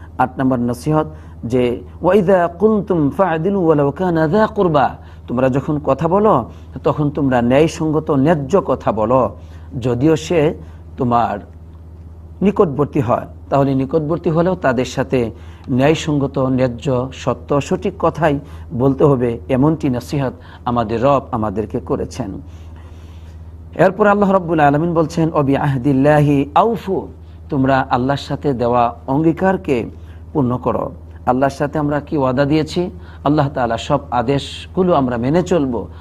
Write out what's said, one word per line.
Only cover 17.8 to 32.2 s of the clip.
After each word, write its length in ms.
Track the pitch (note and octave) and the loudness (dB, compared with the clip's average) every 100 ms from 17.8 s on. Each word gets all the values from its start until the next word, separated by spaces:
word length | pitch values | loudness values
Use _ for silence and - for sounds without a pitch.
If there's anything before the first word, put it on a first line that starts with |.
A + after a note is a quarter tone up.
| G3+ - | -4 -2
কথাই 400 | E3 D3+ D#3+ C#3+ - - - | -2 2 0 0 -6 -16 -8
বলতে 300 | A#2 C3+ C3 | 0 2 4
হবে। 360 | D#3 C3+ A#2+ A#2 - | 4 4 0 -2 -2
এমনটি 400 | B2+ D3 D#3+ D3 | 2 2 2 -2
নসিহত 440 | B2 - D3 B2+ - - - - | -2 -4 -4 -4 -6 -16 -10 -4
আমাদের 380 | A#2+ A2 A2+ | -2 0 2
রব 180 | C3 C3+ - | 4 2 0
আমাদেরকে 480 | A#2 G#2+ G2 G#2 A#2+ | -4 -2 -4 -4 -4
করেছেন। 520 | - C#3+ - - G#2 - - - - - - - - - - - - - - - | -4 -4 -4 -8 -8 -10 -14 -18 -18 -18 -20 -20 -20 -20 -18 -18 -18 -18 -8 2
এরপর 320 | F3+ F#3+ G#3 | 2 4 2
আল্লাহ 240 | G3+ G3 | 4 4
রাব্বুল 280 | G3 E3 E3 | 2 2 2
আলামিন 340 | C#3+ D3 E3+ | 4 4 2
বলছেন, 360 | E3 D#3 E3+ D#3+ | 0 0 0 0
"ওয়া 100 | D#3+ | 2
বিআহদিল্লাহি 1080 | C3+ C3+ D3 C3+ C3+ C3 C#3+ D3+ D3 C#3 C#3 - | 2 2 0 0 2 4 4 4 4 2 2 2
আউফু", 520 | A3 A3 - E3+ F#2+ - - - - | 2 0 -4 -4 -6 -12 -20 -18 -6
তোমরা 380 | D3 C3 C3 C3+ | 0 2 2 2
আল্লাহর 280 | B2+ B2+ C#3+ | 0 0 -2
সাথে 360 | - C#3+ D3+ | -4 -4 -2
দেওয়া 420 | A#2+ A#2+ A#2+ A#2+ - - | 0 2 2 2 -2 -2
অঙ্গীকারকে 840 | C#3 D#3+ D#3+ F#3+ F#3 E3+ B2 F#2 - - - - | 0 2 2 0 0 0 -2 -2 -10 -18 -18 -6
পূর্ণ 240 | D#3 B2 B2 | -2 0 0
করো। 340 | B2 G2 - - - - - | -2 -2 -4 -8 -18 -6 -2
আল্লাহর 260 | B2+ C#3 | 2 0
সাথে 280 | C3+ D3 D#3+ | 0 -4 -2
আমরা 200 | D3 D3 | -2 -2
কি 180 | - | -2
ওয়াদা 280 | D#3 | -2